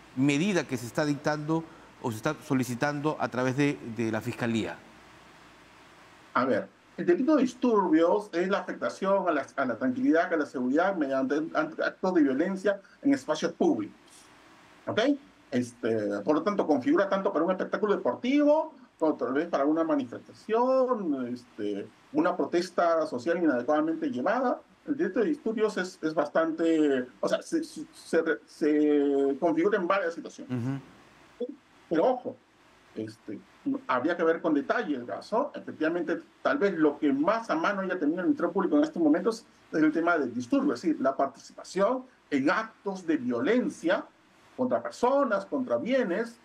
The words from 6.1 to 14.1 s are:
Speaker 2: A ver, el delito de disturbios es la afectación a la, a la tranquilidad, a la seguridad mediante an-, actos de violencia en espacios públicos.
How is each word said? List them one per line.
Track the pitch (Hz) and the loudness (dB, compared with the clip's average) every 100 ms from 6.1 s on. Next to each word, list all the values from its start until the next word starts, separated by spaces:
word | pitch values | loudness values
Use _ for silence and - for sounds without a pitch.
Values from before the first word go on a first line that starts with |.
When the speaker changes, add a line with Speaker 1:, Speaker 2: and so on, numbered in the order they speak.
| - - 127 | -20 -6 -2
Speaker 2:
A | 131 | 0
ver, | 101 - _ _ - | 0 -4 _ _ -2
el | 165 | 2
delito | 175 254 294 | 2 4 2
de | |
disturbios | 262 - 247 208 175 160 170 208 202 | 2 0 2 2 4 4 4 2 -2
es | 170 190 | -2 0
la | 190 | -2
afectación | - - 123 - 190 196 180 | -4 -6 -6 -2 0 2 2
a | |
la, | 147 131 - | 0 -2 -4
a | 127 | -4
la | 113 | -2
tranquilidad, | 131 123 135 160 175 | -2 2 4 4 2
a | 160 | 0
la | 143 | -2
seguridad | 139 127 147 190 180 | -2 0 2 2 0
mediante | 139 135 131 147 | 0 0 0 -2
an-, | 160 151 160 - | -2 -2 -4 -4
actos | - - 185 | -4 -2 0
de | 175 | 4
violencia | 139 131 185 190 208 196 - - | 4 4 0 0 0 -2 -6 -2
en | 139 | 2
espacios | 135 - 156 165 | 2 0 -2 -2
públicos. | - 175 120 101 - - | 2 2 2 -4 -12 -20